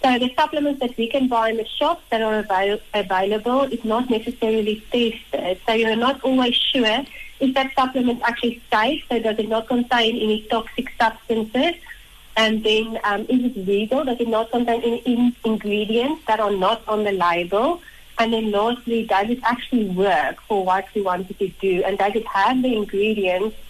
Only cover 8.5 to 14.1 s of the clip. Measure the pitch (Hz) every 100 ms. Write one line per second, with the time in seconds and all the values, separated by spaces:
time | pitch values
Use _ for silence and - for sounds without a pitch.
8.5 | 233 - 220 226 294 - 233 220 214 214
9.5 | 220 220 247 240 247 226 240 214 214 -
10.5 | 226 226 - - - 226 226 - 226 220
11.5 | 247 320 339 - - - - - 220 220
12.5 | 220 220 220 220 220 208 202 226 254 247
13.5 | 202 185 202 214 262 277